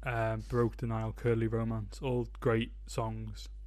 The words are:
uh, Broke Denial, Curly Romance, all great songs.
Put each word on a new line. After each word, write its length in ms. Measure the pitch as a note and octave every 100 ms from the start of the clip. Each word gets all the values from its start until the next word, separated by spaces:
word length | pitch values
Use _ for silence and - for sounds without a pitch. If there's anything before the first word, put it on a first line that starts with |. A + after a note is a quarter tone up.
| C3
uh, 320 | A#2 A2+ A2
Broke 400 | G#2+ B2 A#2+ -
Denial, 340 | A#2+ A2+ A2+
Curly 340 | - B2 A2+ A2+
Romance, 520 | A2+ A2+ A2 G#2 -
all 260 | C3+ B2 A#2 -
great 320 | B2+ A2+ A#2+ - -
songs. 640 | - A2+ A2 G#2+ G2+ - -